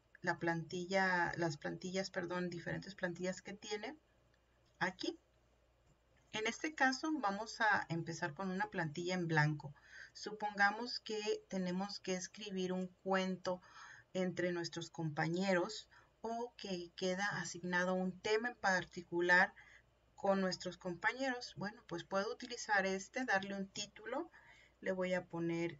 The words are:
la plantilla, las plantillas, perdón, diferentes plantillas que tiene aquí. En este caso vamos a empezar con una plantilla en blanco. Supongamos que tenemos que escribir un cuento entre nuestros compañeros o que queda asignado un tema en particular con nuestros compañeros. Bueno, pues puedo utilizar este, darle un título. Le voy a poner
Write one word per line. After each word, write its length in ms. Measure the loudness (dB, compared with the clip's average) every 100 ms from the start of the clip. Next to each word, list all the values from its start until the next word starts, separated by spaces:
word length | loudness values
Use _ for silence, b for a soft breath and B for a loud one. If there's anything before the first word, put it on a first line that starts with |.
| _ -6
la 160 | -2 0
plantilla, 920 | 2 2 0 -4 0 4 4 4 2 2
las 200 | 0 0
plantillas, 520 | -6 -6 -4 -2 -2
perdón, 400 | -2 -2 -2 -2
diferentes 440 | -4 -4 -6 -8
plantillas 480 | -6 -4 -2 -2 -4
que 100 | -6
tiene 440 | -10 -6 -4 -6 -10 _ _ _ _ _ _ _ -4
aquí. 400 | -4 -2 -6 -8 _ _ _ _ _ _ _ _ _ _ _
En 140 | -4 -2
este 280 | -2 -2
caso 360 | 2 2 2 0 0
vamos 420 | 0 0 -4 2
a 240 | 4 4 2
empezar 440 | -4 -4 -4 -4
con 180 | -4 -4
una 200 | -2 -2
plantilla 440 | -2 -4 -2 -2
en 120 | 0 2
blanco. 480 | 4 4 2 -6 -14 B B B
Supongamos 840 | -12 -10 -4 -4 4 4 4 -4 -6
que 440 | -6 -4 -2 -2 -2
tenemos 520 | -2 0 0 -4 -6
que 140 | -4
escribir 580 | -4 -4 -10 -8 -2 -2
un 160 | -2 -4 -6
cuento 580 | 2 2 2 0 -2 -4 B B B B B
entre 380 | -2 0 2 0
nuestros 400 | 0 -4 -6 -8
compañeros 960 | -4 -2 0 0 2 4 4 2 -2 -12 B B _
o 320 | -6 -4 -6 -8
que 340 | -6 -6 -6 -4
queda 300 | 0 0 0 -2
asignado 540 | -4 -6 0 2 4
un 240 | 2 0 -2
tema 280 | 2 2 2
en 80 | 0
particular 1000 | 2 2 0 -8 -4 2 6 8 6 2 B B B _ _ -2
con 240 | 2 4
nuestros 360 | 2 0 -6 -6
compañeros. 800 | -6 -2 -2 0 0 -2 -6 -6
Bueno, 260 | -8 -8 -8
pues 180 | -8
puedo 260 | -2 0 0
utilizar 520 | -4 -8 -6 2 4
este, 400 | 4 0 -2 -4
darle 300 | 2 2 2
un 140 | -4 -6
título. 600 | -8 -10 -10 -6 -6 -6 B B B B B
Le 120 | -2
voy 220 | 0 2
a 100 | 0
poner 540 | 0 -2 0 0 0 -4